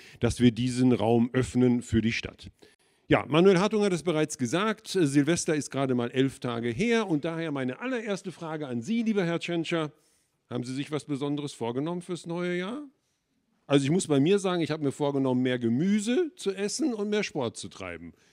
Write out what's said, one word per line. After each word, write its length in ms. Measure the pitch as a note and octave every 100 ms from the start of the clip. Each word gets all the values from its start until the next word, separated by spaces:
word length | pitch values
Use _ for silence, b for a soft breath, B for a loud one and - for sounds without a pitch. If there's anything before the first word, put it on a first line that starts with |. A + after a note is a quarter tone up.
| B B
dass 220 | A#2 G#2+
wir 100 | A#2+
diesen 400 | A2 B2+ B2 B2+
Raum 400 | A2+ G#2+ A#2 A#2+
öffnen 500 | B2+ A#2+ B2 B2 A#2+
für 180 | A2+ A2+
die 100 | G#2+
Stadt. 400 | A2 - - - - b b b b -
Ja, 180 | C3 G#2
Manuel 320 | D3 F#3 F3+
Hartung 240 | G3+ A3
hat 80 | G#3
es 100 | F3
bereits 340 | D#3 D#3 D#3 -
gesagt, 600 | B2 D#3 G#3+ G#3 - F#3+
äh, 100 | D3+
Silvester 480 | C#3 C#3+ E3+ -
ist 160 | D3+ C3
gerade 240 | C3+ C3+
mal 160 | B2 A#2+
elf 300 | B2+ C3+ -
Tage 300 | B2 A#2 A#2+
her 380 | A2+ A3+ A#3 G3+
und 160 | D#3
daher 280 | E3 E3 E3
meine 260 | C#3+ B2+ B2+
allererste 540 | B3 B3+ A3 F#3+ F#3+
Frage 340 | D3+ E3 D#3 D3
an 160 | A#2+
Sie, 220 | A#2 A#3
lieber 200 | A3+ G3+
Herr 140 | E3+ E3+
Tschentscher. 540 | - E3+ D#3 E3+ D#3 - _ _ _ _ -
Haben 140 | A#2+
Sie 100 | B2
sich 160 | C3 C#3
was 140 | D3+
Besonderes 480 | - C#3+ C#3+ C#3+ D3+
vorgenommen 500 | - A#2 B2 D3+ F3
fürs 240 | F3 F3 E3+
neue 300 | E3+ F3+ F3
Jahr? 260 | F#3 C4 D4 _ _ _ _ _ _ _ -
Also 160 | C#3+
ich 80 | C#3
muss 160 | F3 F#3
bei 100 | C#3+
mir 220 | D3 G3+
sagen, 200 | F#3 F3+
ich 120 | D3
habe 100 | D#3
mir 80 | C#3+
vorgenommen, 500 | - C#3+ C#3 C3+ B2+
mehr 200 | B2+ B2+
Gemüse 720 | A#2 A#2+ F#3 G#3+ G#3 B3+ E4+
zu 160 | - G3
essen 420 | F#3+ G3+ - C#4+
und 160 | A3 G#3
mehr 120 | G#3
Sport 340 | G3 D#3+ A#2 -
zu 120 | G2
treiben. 440 | - F#2+ E2+ E2+ - _